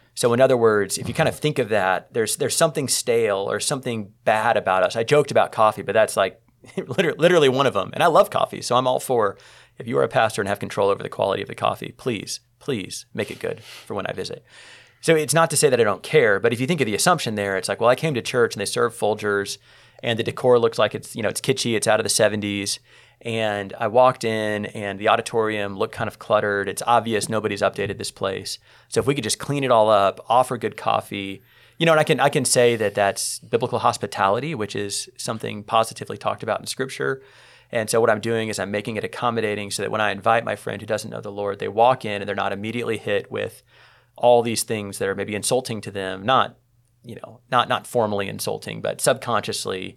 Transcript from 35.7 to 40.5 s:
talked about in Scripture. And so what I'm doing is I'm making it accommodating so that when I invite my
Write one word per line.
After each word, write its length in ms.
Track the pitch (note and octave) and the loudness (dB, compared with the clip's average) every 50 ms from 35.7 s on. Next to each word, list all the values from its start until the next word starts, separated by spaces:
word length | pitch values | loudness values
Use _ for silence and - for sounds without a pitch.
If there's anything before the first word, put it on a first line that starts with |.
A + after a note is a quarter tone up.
| B2 A2+ A2 - A#2+ - G#2 - G#2+ | 0 2 2 0 -4 -10 -12 -10 -10
talked 260 | - - G#2 G#2 - - | -6 -4 -6 -6 -4 -4
about 160 | A2 G#2 - | -4 -4 -4
in 60 | G2+ | -6
Scripture. 560 | G#2 - - C3 C3+ - - C3+ C3+ C3+ C3+ - - - - - - - - _ _ | -8 -8 -6 -6 -6 -6 -4 -4 -4 -4 -6 -10 -18 -20 -20 -20 -20 -20 -20 _ _
And 160 | - A#2 A2 G#2+ | -4 -4 -2 0
so 120 | - A2+ | 2 4
what 100 | A2+ A2+ | 4 4
I'm 100 | G#2+ G#2+ | 2 2
doing 300 | G#2+ A#2 A#2 A2+ A2 A2 | 0 -2 -2 -2 -2 -4
is 80 | G#2 G#2 | -4 -6
I'm 120 | G2 G2 | -4 -4
making 260 | G2+ G#2 G#2 A#2+ A2 | -4 -4 -4 -4 -6
it 80 | G#2 - | -6 -6
accommodating 680 | F#2+ - - A#2+ A#2+ A2+ A2+ A2 G#2+ G#2 G#2 G#2 G2 | -8 -6 -4 -4 -2 -2 -2 -2 -2 -2 -4 -6 -8
so 120 | - - | -6 -6
that 80 | - A2+ | -4 -4
when 100 | G#2+ G#2+ | -2 0
I 100 | G#2+ G2+ | 0 0
invite 320 | G2 G2 - A2+ A2+ A#2 A#2 | -2 0 0 2 2 2 0
my 100 | A2 | -2